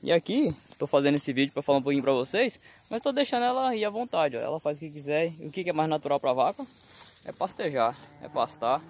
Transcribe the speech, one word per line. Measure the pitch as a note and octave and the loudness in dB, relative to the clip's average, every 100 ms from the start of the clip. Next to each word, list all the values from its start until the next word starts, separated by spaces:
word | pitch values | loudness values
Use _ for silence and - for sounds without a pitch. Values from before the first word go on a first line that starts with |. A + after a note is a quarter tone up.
E | C3+ | 4
aqui, | E3 - A3+ C#4 D3+ - - | 2 2 0 2 -2 -12 -8
tô | D3 | 2
fazendo | C#3+ C#3+ C#3+ | 4 4 2
esse | C#3+ | 0
vídeo | B2+ C#3 | 0 0
pra | - | -2
falar | - C#3 | 2 2
um | |
pouquinho | C3 C#3+ | 2 0
pra | C3 | 2
vocês, | C3+ C3 G3 B3 - - - - | 2 2 0 -2 -2 -20 -20 -8
mas | A3+ | -4
tô | C#4+ | -2
deixando | C4 C#4+ B3 | 0 0 0
ela | A#3+ B3+ C4 | 0 0 0
ir | A3+ | 0
à | G#3 | -2
vontade, | G#3 A#3+ F3 D3+ A#2+ | -4 -4 0 0 0
ó. | |
Ela | A2+ D#3 | -4 -4
faz | D3+ D3 | -4 -4
o | |
que | D#3 | -8
quiser. | D3 C#3 D3 E3+ D#3+ | -12 -2 0 0 -2
E | D#3 | -10
o | |
que | D3+ | -6
que | F3 | -2
é | |
mais | D#3 D#3+ | 0 2
natural | D#3 D3 C#3+ | 0 0 0
pra | C#3 | 2
vaca? | B2+ C3 G3+ C4+ - - - - - | 2 2 0 -12 -16 -20 -20 -20 -18
É | - | -16
pastejar, | - F#3+ - F#3 C#3 A#2 C#3 - - | -6 -8 -4 -4 2 2 0 -16 -18
é | - | -8
pastar | - A#2+ - A#2 C#3 - | -4 -4 -2 0 0 -2